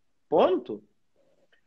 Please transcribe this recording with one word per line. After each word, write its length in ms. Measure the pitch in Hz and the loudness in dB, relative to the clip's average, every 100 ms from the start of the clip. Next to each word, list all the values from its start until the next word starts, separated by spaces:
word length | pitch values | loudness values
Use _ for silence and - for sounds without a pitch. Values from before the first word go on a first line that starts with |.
| _ _ - | _ _ -4
Ponto." 540 | 160 285 180 - 104 - _ _ _ _ _ _ _ | 2 2 0 -6 -14 -16 _ _ _ _ _ _ _